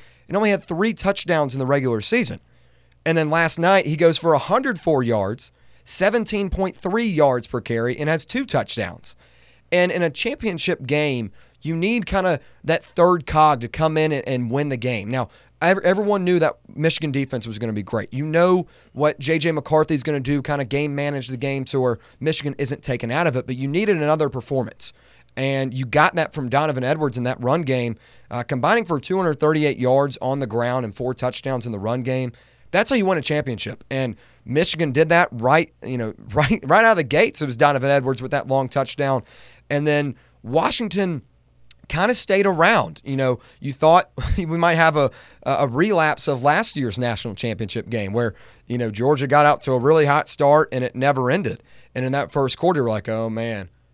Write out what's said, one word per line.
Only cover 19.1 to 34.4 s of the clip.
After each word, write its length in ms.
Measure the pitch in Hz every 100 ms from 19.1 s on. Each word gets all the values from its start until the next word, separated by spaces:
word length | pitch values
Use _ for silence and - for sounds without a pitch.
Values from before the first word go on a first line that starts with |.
| -
J 200 | 135 160
J 120 | 165
McCarthy's 520 | 156 - 156 156 151
gonna 180 | 156 143
do, 220 | 127 143
kinda 220 | 131 143
game 300 | 120 139 151
manage 340 | 143 143 139 123
the 80 | 127
game 280 | 139 139 127
to 140 | 135
where 180 | 127 113 - _
Michigan 340 | 151 156 147 135
isn't 240 | 127 139
taken 280 | - 123 117
out 160 | 139 170
of 80 |
it, 120 | 127 123
but 100 | 127
you 100 | 139
needed 300 | 165 214 175
another 320 | 151 156 147
performance. 640 | 131 - 135 107 - - - _ _ _ -
And 380 | 135 135 135
you 100 | 131
got 300 | 127 143 151
that 180 | 170 151
from 160 | - 123
Donovan 360 | 135 156 131
Edwards 340 | 123 156 147 120
in 60 |
that 180 | 123 -
run 200 | 120 160
game, 340 | 143 127 120 107 _ - -
uh, 120 | 117
combining 400 | 120 131 143 233
for 160 | 185 147
two 160 | - 185
hundred 240 | 180 139
thirty-eight 380 | 151 156 147 -
yards 380 | 123 131 143 -
on 160 | 131 139
the 80 | 123
ground 380 | 117 120 127
and 100 | 113
four 200 | - 127
touchdowns 520 | 127 127 - 135 127 117
in 60 |
the 80 | 104
run 220 | 104 127
game. 300 | 123 131 127 - _ _ -
That's 200 | 180 220
how 60 | 262
you 100 | 190
win 120 | 175
a 40 |
championship. 600 | - 151 139 107 - 107 -
And 260 | 135 127 101 _ _